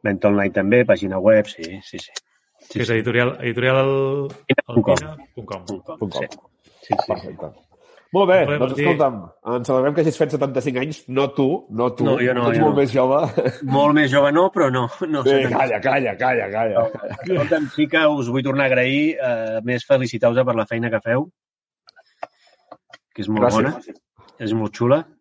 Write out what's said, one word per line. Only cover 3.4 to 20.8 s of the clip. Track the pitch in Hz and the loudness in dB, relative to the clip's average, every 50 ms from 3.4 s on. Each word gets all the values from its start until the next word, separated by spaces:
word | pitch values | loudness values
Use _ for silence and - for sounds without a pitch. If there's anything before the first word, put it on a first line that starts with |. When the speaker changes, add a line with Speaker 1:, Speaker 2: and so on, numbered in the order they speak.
| - 120 113 120 123 131 131 135 135 135 139 135 135 135 135 143 139 139 - - _ - 135 - - | -6 -6 -2 0 2 2 4 4 2 2 2 0 0 -2 -2 -4 -6 -8 -10 -14 _ -2 -2 -2 -2
Speaker 1:
punt | - 120 120 | 0 0 0
com. | 101 98 92 | 2 2 0
Speaker 2:
alpina | - - - - 147 - _ _ | 0 0 -8 -16 -18 -20 _ _
punt | 123 104 | -16 -12
com. | 95 104 95 90 | -12 -12 -12 -10
Speaker 1:
Punt | 87 104 90 - | -12 -12 -12 -12
com, | - 160 - | -16 -10 -8
Speaker 3:
Punt | 107 95 - | -8 -8 -6
com. | 65 - | -8 -8
Speaker 1:
sí. | - - - _ _ _ _ _ _ _ _ | -8 -12 -20 _ _ _ _ _ _ _ _
Sí, | - - - | -6 -2 -2
sí. | - - | -2 -2
Speaker 3:
Perfecte. | - 107 90 - - 82 - 78 76 - _ _ _ _ _ _ _ _ _ _ _ - | -4 -8 -8 -8 -16 -14 -14 -14 -14 -14 _ _ _ _ _ _ _ _ _ _ _ 0
Molt | 185 196 | 0 4
bé, | 175 185 190 | 4 4 4
Speaker 2:
Molt | 151 143 | 4 2
bé, | 147 | 0
Speaker 3:
doncs | 147 127 127 | -2 -2 -2
Speaker 2:
Martí. | 135 135 147 | -2 -2 0
Speaker 3:
escolta'm, | 143 165 147 151 135 120 104 87 85 _ _ _ 110 120 | 0 2 2 0 0 0 -4 -14 -16 _ _ _ -6 -6
ens | 123 120 - | -4 -2 0
alegrem | 131 131 131 143 151 | 0 2 2 0 0
que | 170 | 0
hagis | 156 160 147 - | 0 0 0 0
fet | 156 139 139 | -2 -2 0
setanta-cinc | 139 143 139 123 131 120 147 123 | -4 -4 -2 -4 -4 -4 -4 -4
anys, | 127 135 151 151 - _ | -4 -6 -6 -8 -12 _
no | - 127 135 139 135 | -6 -2 -2 -2 0
tu, | 139 - 135 131 165 - - | 0 0 0 0 0 -4 -6
no | _ 107 110 120 127 123 | _ -4 -2 -2 -2 0
tu, | - - | 0 0
Speaker 1:
No, | 139 131 | 0 2
jo | 123 123 127 127 | 2 0 0 0
no, | 123 120 117 | 0 0 0
Speaker 3:
ets | 117 - | 2 4
Speaker 1:
jo | - | 2
Speaker 3:
molt | 147 139 | 4 4
Speaker 1:
no. | 143 | 2
Speaker 3:
més | 139 123 | 0 2
jove. | 110 135 127 131 135 147 165 123 - - 139 - - - - | 2 2 2 4 2 2 0 0 -2 0 -2 -2 -4 -4 -4
Speaker 1:
Molt | 131 131 139 143 147 147 | 0 2 4 4 4 4
més | 151 151 131 | 4 4 4
jove | 131 143 139 143 | 4 4 4 4
no, | 147 165 180 190 | 4 4 2 2
però | - 196 160 131 | 2 2 2 2
no, | 127 127 123 117 - - 185 | 2 0 -2 -2 -4 -8 -4
no, | 160 151 143 127 | -4 -2 0 2
Speaker 3:
Bé, | 135 | 4
Speaker 1:
setanta-cinc. | 139 139 131 127 123 | 4 4 2 2 0
Speaker 3:
calla, | 127 135 127 110 104 | 0 0 0 0 0
calla, | - 135 135 139 131 110 98 | 0 0 0 2 0 -2 -4
calla, | 95 123 127 127 117 101 98 | -2 0 0 0 0 -2 -2
calla. | 101 110 117 113 104 113 | -2 -2 -2 0 2 0
Speaker 1:
No, | 113 113 - - - - - - | 0 0 -4 -8 -10 -10 -12 -10
escolta'm, | - 175 185 160 - - 170 156 151 139 | -6 -4 -2 -2 0 0 0 -2 -2 -4
sí | - - 151 | -2 -2 -2
que | 147 170 160 156 | 0 2 2 4
us | 151 151 143 127 120 | 2 2 0 -2 -2
vull | 120 135 127 | -2 -2 -2
tornar | 139 131 139 139 | -2 0 0 2
a | |
agrair, | 131 131 127 127 131 135 143 151 156 151 | 2 2 2 2 2 2 0 0 0 -2
eh, | - 131 127 120 113 113 110 113 113 107 | -2 -2 -2 -2 -2 -4 -4 -6 -4 -4
més | 120 123 120 - | -4 -4 -4 2
felicitar-vos | - 143 131 127 117 - 110 - 117 117 127 131 | 2 2 2 2 -2 -2 2 2 2 4 2 0
per | 127 117 | 2 0
la | 110 107 | -2 -2
feina | _ 117 117 | _ -4 -4